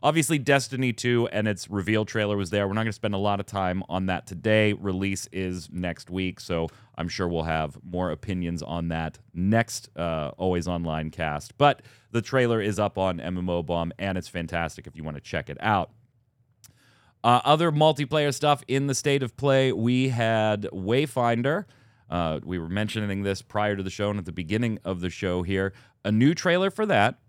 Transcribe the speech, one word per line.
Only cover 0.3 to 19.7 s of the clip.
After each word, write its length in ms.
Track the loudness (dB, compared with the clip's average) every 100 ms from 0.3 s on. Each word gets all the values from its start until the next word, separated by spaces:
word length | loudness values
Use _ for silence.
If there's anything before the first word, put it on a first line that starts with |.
| 0
Destiny 540 | 4 2 2 -2 -2
two 360 | 0 2 2 2
and 140 | 0 -2
its 220 | -2 -4
reveal 340 | -4 2 0
trailer 320 | 0 -2 0 0
was 140 | 0
there. 160 | 0 0
We're 80 |
not 80 | 0
gonna 100 | -2
spend 220 | -2 -2
a 40 | 0
lot 220 | 2 0
of 60 | -2
time 360 | -2 0 -2 -2
on 180 | -2 0
that 200 | -2 -4
today. 460 | -4 2 4 4
Release 520 | 2 -2 -2 -2 -2 -6
is 360 | -4 -4 -4 -8
next 400 | -6 -6 -6 -8
week, 300 | -4 -4 -4
so 280 | -4 -2 -2 -6 -20 -8
I'm 120 | -8
sure 200 | -2 -2
we'll 160 | 0
have 340 | 0 0 -2 -6
more 260 | -8 -4 -2
opinions 520 | -4 -6 -4 -4 -4
on 260 | -6 -6 -4
that 300 | -4 -4 -8 -14
next, 560 | -2 2 2 2 -4 -12 -6
uh, 360 | -4 -2 -4 -2
Always 300 | 0 0 0
Online 420 | -4 -2 -4 -6
cast. 460 | -4 -4 -4 -8 2
But 240 | 4 4 -6 -20 _
the 120 | -4
trailer 380 | 0 2 2 2
is 180 | 0 0
up 200 | 0 2
on 220 | 0 0
M 180 | -4 -4
M 100 | -2
O 140 | -2
Bomb, 300 | 0 -2 -2 -4
and 180 | -4 -4
it's 100 | -6
fantastic 580 | -8 -4 -4 -4 -8 -18
if 100 | -12
you 80 |
wanna 160 | -10 -10
check 280 | -6 -6 -6
it 80 | -4
out. 300 | 2 2 0 _ _ _ _ _ _ _ -20 _ _ _ _ _
Uh, 160 | 4 4
other 280 | 6 4 4
multiplayer 600 | 6 4 4 0 0 0
stuff 300 | 2 2 2 2
in 180 | 0 0
the 80 |
State 280 | 0 2 0
of 140 | 0 -2
Play, 360 | 2 4 4